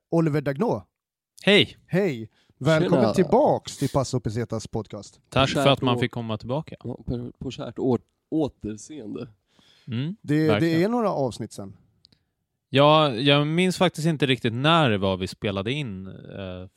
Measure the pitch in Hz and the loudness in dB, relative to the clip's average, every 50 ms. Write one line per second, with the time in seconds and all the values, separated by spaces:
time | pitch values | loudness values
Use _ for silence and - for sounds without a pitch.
0 | - _ - 165 165 156 139 151 139 147 139 139 208 240 147 104 - _ _ _ | -8 _ 0 0 2 2 0 -2 -2 -4 -4 -2 -2 -2 -2 -4 -6 _ _ _
1 | _ _ _ _ _ _ _ - - 190 208 196 123 - - - _ _ - 180 | _ _ _ _ _ _ _ -2 2 4 6 6 4 2 -2 -10 _ _ 0 0
2 | 208 180 135 113 110 - _ _ _ _ _ _ 127 147 160 156 175 185 175 139 | 0 0 -2 -4 -8 -12 _ _ _ _ _ _ 0 2 2 4 4 4 4 4
3 | 120 107 101 196 180 - - 240 302 226 143 110 - - - - 143 135 - 143 | 4 4 4 2 2 4 4 4 4 4 2 0 -2 -8 -6 -4 -4 -2 0 -2
4 | 127 - - 123 - 117 104 120 117 - 113 110 - - - 113 104 - - 104 | -2 -2 -4 -4 -4 -4 -4 -6 -6 -4 -6 -8 -8 -8 -8 -8 -8 -8 -12 -16
5 | 95 - - _ _ _ - 127 135 131 - 139 139 139 135 - - 127 120 120 | -16 -18 -20 _ _ _ 0 0 0 0 0 2 2 2 2 2 2 0 0 0
6 | 120 117 - 123 117 113 110 107 - 117 127 151 160 - - - - 123 - - | -2 -2 -4 -6 -6 -6 -8 -8 -6 -6 -8 -8 -8 -10 -16 -14 -12 -12 -12 -12
7 | - - 127 120 120 120 - _ - 135 113 - 135 123 - - - 131 120 110 | -10 -10 -8 -8 -10 -12 -14 _ -12 -12 -10 -10 -12 -12 -8 -2 0 0 0 0
8 | - _ _ _ _ _ 143 160 156 - - _ - 104 107 107 - - 156 147 | -2 _ _ _ _ _ -2 -2 -2 -2 -6 _ -10 -10 -10 -12 -14 -16 -16 -14
9 | 110 104 - - - - 107 _ _ _ _ _ _ _ _ _ _ - 117 117 | -12 -12 -12 -12 -12 -14 -16 _ _ _ _ _ _ _ _ _ _ -8 -6 -6
10 | 135 165 202 - - 143 147 151 156 117 107 101 160 170 165 165 175 214 240 247 | -6 -6 -8 -10 -4 -2 0 2 2 2 2 2 2 2 2 2 2 2 0 0
11 | 226 196 - - 135 120 104 - 113 - - - 101 98 101 - _ _ _ _ | 0 -2 -2 -2 -2 -4 -4 -6 -10 -12 -12 -14 -16 -16 -16 -20 _ _ _ _
12 | _ _ _ _ _ _ _ _ _ _ _ _ _ _ - 131 143 147 151 160 | _ _ _ _ _ _ _ _ _ _ _ _ _ _ 2 4 6 6 6 6
13 | 156 143 120 104 143 143 143 147 147 151 160 170 185 185 175 - 190 170 - - | 4 2 0 0 2 4 4 4 2 2 0 0 0 0 0 0 0 0 0 -2
14 | 147 170 160 131 147 131 131 120 - 120 107 120 135 151 170 165 156 123 107 98 | -2 -2 0 2 2 2 2 2 0 -2 -2 0 2 2 4 4 4 4 2 2
15 | 98 95 95 90 95 92 - - - 107 98 101 95 113 135 151 143 117 95 92 | 2 0 0 0 -2 -6 -6 -6 -6 -4 -4 -4 -4 -4 -4 -4 -6 -8 -8 -10
16 | 95 95 - - - - 95 104 98 92 92 92 92 90 _ | -12 -14 -16 -18 -18 -16 -14 -12 -12 -12 -12 -12 -14 -16 _